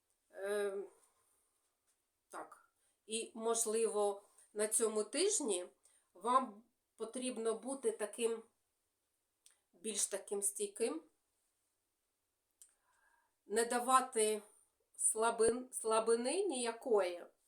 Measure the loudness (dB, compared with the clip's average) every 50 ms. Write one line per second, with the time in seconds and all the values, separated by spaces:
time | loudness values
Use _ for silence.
0 | _ _ _ _ _ _ _ -8 -4 -4 -2 0 -2 -2 -4 -6 -8 -8 -12 _
1 | _ _ _ _ _ _ _ _ _ _ _ _ _ _ _ _ _ _ _ _
2 | _ _ _ _ _ _ -14 -14 -14 -14 -16 -20 _ _ _ _ _ _ _ _
3 | _ -6 -4 -4 -4 -6 -10 -6 -2 0 0 0 0 0 0 0 0 2 2 2
4 | 2 2 0 -2 -8 -18 _ -20 -20 _ _ -2 -2 0 2 2 2 2 0 0
5 | -4 -2 0 2 2 2 2 0 0 0 -2 -2 -4 -8 -14 _ _ _ _ _
6 | _ _ _ -8 -2 2 4 4 2 2 -8 -16 -20 _ _ _ _ _ _ _
7 | -10 -8 -8 -6 -6 -6 -4 -2 -2 -2 -2 -2 -4 -8 -8 -2 -2 -2 -2 -2
8 | -6 -8 -4 -2 0 0 0 -2 -6 -14 _ _ _ _ _ _ _ _ _ _
9 | _ _ _ _ _ _ _ _ _ -20 _ _ _ _ _ -12 _ -6 -2 -2
10 | -2 -2 -2 -6 -6 -4 -4 -2 -2 -2 -4 -4 -6 -6 -4 -4 -4 -2 -2 -4
11 | -10 -14 _ _ _ _ _ _ _ _ _ _ _ _ _ _ _ _ _ _
12 | _ _ _ _ _ _ _ _ _ _ _ _ -20 _ _ _ _ _ _ _
13 | _ _ _ _ _ _ _ _ _ -2 0 0 0 2 0 -2 2 4 4 4
14 | 4 4 2 2 2 2 2 -2 -4 -12 _ _ _ _ _ _ _ _ _ -2
15 | 0 0 2 2 2 2 4 4 4 4 4 2 -4 -8 -10 -6 -2 2 2 4
16 | 4 4 4 4 4 0 0 0 0 0 0 -2 -2 -4 -4 -4 0 2 4 4
17 | 4 2 -2 -6 -10 -16 _ _ _